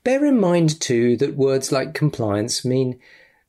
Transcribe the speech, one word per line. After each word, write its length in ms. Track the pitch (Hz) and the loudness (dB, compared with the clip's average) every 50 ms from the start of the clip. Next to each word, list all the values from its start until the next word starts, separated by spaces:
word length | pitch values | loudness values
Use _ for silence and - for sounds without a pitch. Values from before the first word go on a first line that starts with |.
| _ | _
Bear 220 | 247 262 277 294 | -2 0 2 2
in 160 | 294 269 233 | 2 2 2
mind, 400 | 190 175 175 175 165 156 151 - | 2 2 2 2 2 2 0 -2
too, 360 | - - 123 117 120 120 120 110 | -2 -2 0 2 2 2 2 2
that 180 | 139 143 147 | 0 -2 0
words 340 | 139 135 135 135 135 135 - | 0 0 0 0 0 -2 -2
like 240 | 147 131 135 147 156 | -2 -4 -4 -4 -4
compliance 720 | - 156 147 - - 113 104 101 104 107 120 - - - | -2 -2 -2 -2 -2 -2 -2 -2 -2 -2 -4 -6 -6 -4
mean 340 | 123 127 131 131 127 123 - _ - - - - _ _ _ _ | -2 -2 0 -2 -2 -6 -8 _ -20 -20 -20 -20 _ _ _ _